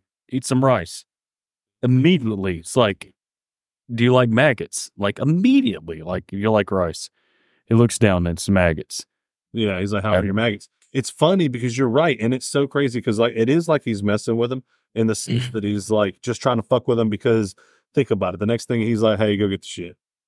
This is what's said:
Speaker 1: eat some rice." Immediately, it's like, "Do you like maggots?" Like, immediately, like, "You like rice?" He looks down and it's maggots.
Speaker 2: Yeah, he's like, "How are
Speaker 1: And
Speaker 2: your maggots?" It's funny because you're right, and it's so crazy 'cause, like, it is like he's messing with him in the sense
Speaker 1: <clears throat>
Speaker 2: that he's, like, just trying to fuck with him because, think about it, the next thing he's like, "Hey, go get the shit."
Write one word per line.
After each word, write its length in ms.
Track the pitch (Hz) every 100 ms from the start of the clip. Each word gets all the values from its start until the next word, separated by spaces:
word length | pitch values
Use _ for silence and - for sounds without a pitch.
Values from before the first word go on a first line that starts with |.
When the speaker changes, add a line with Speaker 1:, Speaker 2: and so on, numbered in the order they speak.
| _ _ _
Speaker 1:
eat 160 | 131
some 180 | - 131
rice." 400 | 131 120 82 - - _ _ _ _ _ _ _
Immediately, 760 | 123 127 147 180 113 104 95 87
it's 180 | 82 131
like, 380 | 113 98 - _ _ _ _ _ _ _ -
"Do 120 | 117
you 80 | 123
like 160 | 127 123
maggots?" 640 | 113 147 117 - - - -
Like, 200 | 101 -
immediately, 840 | 135 165 226 277 262 87 80 80
like, 280 | 78 90 -
"You 180 | 98 107
like 200 | 110 101
rice?" 380 | 98 85 78 - _ _ _ _ _ _
He 80 |
looks 240 | 113 120 -
down 280 | 107 92 87
and 100 | 85
it's 100 | -
maggots. 580 | 98 87 78 - - - _ _ _ _
Speaker 2:
Yeah, 280 | 117 107 92
he's 120 | 98
like, 100 | 104
"How 100 | 104
are 40 | 101
Speaker 1:
And 80 |
Speaker 2:
your 100 | 101
maggots?" 340 | 101 117 101 - _ _
It's 180 | 135 -
funny 380 | - 156 190 156
because 280 | 120 120 117
you're 100 | 131
right, 280 | 120 165 127
and 140 | 113
it's 120 | 127 -
so 200 | 139 139
crazy 340 | 143 139 120
'cause, 180 | 113 104
like, 140 | 117 113
it 120 | 113
is 200 | 156 170
like 140 | 151
he's 180 | - 104
messing 340 | 101 107 - 113
with 160 | 120
him 100 | 131 - _ _
in 120 | - 113
the 80 |
sense 340 | 107 - 120 123
Speaker 1:
<clears throat> 40 |
Speaker 2:
that 120 | 113
he's, 260 | 104 104 98
like, 300 | 107 101 -
just 200 | - 113
trying 140 | 135 117
to 60 |
fuck 240 | - 127 120
with 100 | 117
him 100 | 110
because, 460 | 104 123 113 101 - _ _ _
think 160 | - 131
about 240 | 107 92
it, 60 | 90
the 60 | 104
next 200 | 117 -
thing 140 | 120
he's 200 | 110 113
like, 160 | 113 104
"Hey, 180 | 110 101
go 120 | 104
get 140 | 95
the 40 | -
shit." 280 | - 87 - _ _